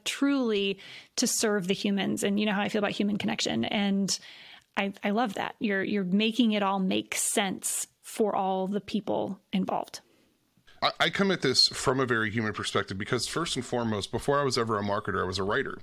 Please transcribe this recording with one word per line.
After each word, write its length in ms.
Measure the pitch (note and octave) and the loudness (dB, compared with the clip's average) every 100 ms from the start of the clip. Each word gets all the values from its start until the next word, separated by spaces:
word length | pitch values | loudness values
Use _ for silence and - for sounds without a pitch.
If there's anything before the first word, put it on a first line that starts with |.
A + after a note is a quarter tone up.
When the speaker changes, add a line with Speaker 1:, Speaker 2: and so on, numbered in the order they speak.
Speaker 1:
truly 760 | - - C#4 C#4 A#3+ G#3 G3 F#3+ - - - - | -8 0 2 2 2 2 0 -2 -8 -20 -10 -2
to 120 | A#3 | 0
serve 400 | - A3 G#3 F3+ | 2 2 2 0
the 60 | |
humans. 500 | F#3+ G#3 G3 - G#3 | 0 0 0 0 0
And 160 | G3+ G3+ | 0 2
you 60 | G#3+ | 0
know 80 | |
how 80 | G3 | 0
I 80 | G3+ | 0
feel 100 | A3 | 0
about 120 | G#3 | 0
human 260 | - G#3 G#3 | 0 0 0
connection. 460 | G#3+ A3 - A3+ A3+ | -2 -2 -2 -2 -2
And 520 | G#3+ G3+ G3 F#3+ - - - - - _ - | 0 0 2 0 -2 -6 -20 -20 -20 _ -6
I, 180 | G3+ G3 | -4 -4
I 80 | G#3 | -2
love 240 | G#3 B3 F#3+ | 0 0 -2
that. 200 | - - | -6 -4
You're, 240 | A3 G3 | -2 0
you're 200 | - G#3 | 0 -2
making 480 | F3+ G3+ A3 A3 A#3 | 0 2 2 4 4
it 120 | G#3+ | 4
all 160 | G3 G3 | 2 0
make 360 | F#3+ G#3 G#3+ - | 0 0 -2 -2
sense 720 | - - G3 - - - - _ | 0 2 0 -2 -4 -6 -6 _
for 340 | - - G#3 G3 | -10 -2 0 2
all 320 | F#3+ F#3+ F#3+ | 0 0 0
the 140 | G3+ | -4
people 580 | G3 G#3 - G#3 G#3 F#3+ _ | -4 -4 -2 -2 -4 -6 _
involved. 480 | F#3+ F#3 G3+ - - - _ _ _ _ _ - - | -2 0 -2 -4 -12 -18 _ _ _ _ _ -20 -2
Speaker 2:
I, 100 | C#3+ - | -2 2
I 100 | E3 | 2
come 180 | D#3+ G3 | 2 2
at 120 | F3 | 2
this 260 | C#3 A#2+ - | 2 4 2
from 320 | - - C3 | 2 2 2
a 60 | B2+ | 4
very 240 | A2+ A2 | 2 2
human 220 | A2 G#2+ | 0 0
perspective 440 | G2+ G2+ A2 - F#2+ | -2 -2 0 -2 -4
because 300 | G#2 B2 - | -2 -2 -2
first 280 | D3+ E3 C3+ | -4 -4 -4
and 80 | |
foremost, 480 | A#2+ B2 A#2 G#2+ - | -2 0 0 0 -2
before 280 | A#2 B2+ C#3+ | -2 2 2
I 40 | |
was 140 | C#3+ B2 | 2 0
ever 220 | A2+ G#2+ | 0 0
a 40 | |
marketer, 380 | G#2 G2+ G#2+ F#2 | 0 -2 -2 -2
I 60 | F#2 | -2
was 100 | F#2+ | -2
a 60 | |
writer, 340 | G2 B2 - - | 0 0 -2 -8